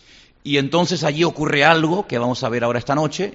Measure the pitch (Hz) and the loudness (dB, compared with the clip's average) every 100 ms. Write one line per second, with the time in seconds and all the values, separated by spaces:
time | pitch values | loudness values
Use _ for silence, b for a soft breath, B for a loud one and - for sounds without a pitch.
0 | b b b b 143 143 139 165 175 180 | b b b b -2 0 2 0 0 0
1 | 156 147 170 - 151 143 147 165 156 185 | -2 0 0 0 -2 4 4 4 2 -2
2 | - 120 120 123 120 120 117 120 131 143 | -4 -2 -2 -2 -4 -2 0 -2 -2 -2
3 | 151 165 196 | -2 -2 -6